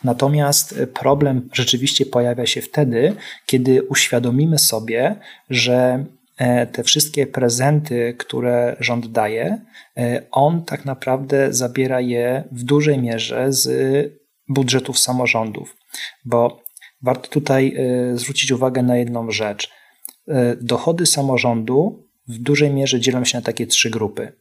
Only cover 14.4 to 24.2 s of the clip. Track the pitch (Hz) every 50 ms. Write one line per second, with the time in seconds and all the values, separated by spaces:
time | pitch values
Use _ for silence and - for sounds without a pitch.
14.4 | _ - 139 139 135 123 127 131 127 - 123 - - - 127 127 127 120 117 117
15.4 | 113 110 104 - - - - _ _ _ - - - - - _ _ 123 120 117
16.4 | 117 120 - - _ - _ - - - _ _ 127 127 123 - - - - 151
17.4 | 143 - 135 135 135 135 - - 131 127 127 123 123 123 123 120 123 - 139 -
18.4 | - - 135 117 131 131 127 127 123 123 123 123 120 117 120 117 113 113 107 107
19.4 | 110 104 104 104 - - - _ _ _ _ _ _ - _ _ _ - 156 131
20.4 | 123 120 120 120 123 120 123 117 - 165 165 170 180 156 - 147 139 135 131 123
21.4 | 127 127 117 113 110 113 127 139 165 214 - - _ _ _ _ _ 127 120 113
22.4 | 120 135 147 139 151 143 143 135 139 131 135 123 - 131 123 127 123 - - 123
23.4 | 110 117 113 - 120 113 - - - 120 110 113 110 101 - -